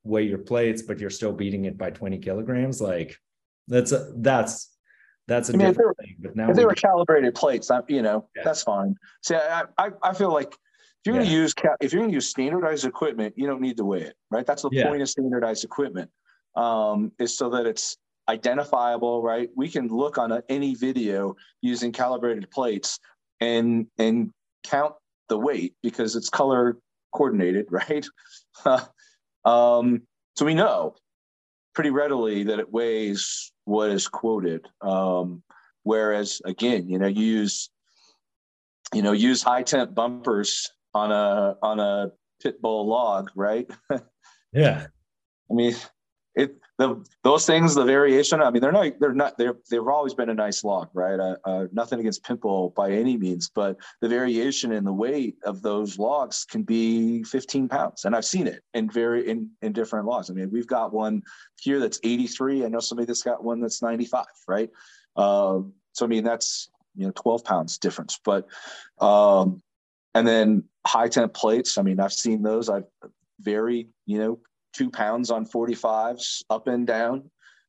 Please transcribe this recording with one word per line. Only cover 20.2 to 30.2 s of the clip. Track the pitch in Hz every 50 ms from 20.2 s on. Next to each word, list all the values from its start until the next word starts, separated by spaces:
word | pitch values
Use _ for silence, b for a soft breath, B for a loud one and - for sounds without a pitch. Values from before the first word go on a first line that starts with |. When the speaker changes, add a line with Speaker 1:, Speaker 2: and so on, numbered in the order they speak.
| 117 113
Speaker 2:
a, | 113 120 - -
any | 135 143 143 139 127
video | 113 127 131 127 127 110 104 98 98 98 98 95 b b b b -
using | - 123 120 113 120 120
calibrated | 113 - 123 123 127 113 120 120 113 104 95 -
plates | - 135 127 117 104 98 - - - - b b b b _ _ _ -
and, | 117 117 117 117 117 117 117 113 110 - _ -
and | 110 113 113 120 113 - - _ _ _ _ _ -
count | - 147 139 147 151 - _ _ _ _ _ _ -
the | 113 107
weight | 120 147 135 90 87 87 _ _
because | - 113 - - 113 107 110
it's | 117 - -
color | - - 139 135 131 123 120 120 117 - _ _ _ _ _ -
coordinated, | - - 143 127 113 98 90 90 92 101 104 -
<laughs> |
right? | 87 - - - 151 147 139 - - B B B B B B B _ - - 143 131 123 - - _ b b b b b b _ _ _ -
Um, | 117 120 120 120 120 120 120 120 123 120 117 - _ _ _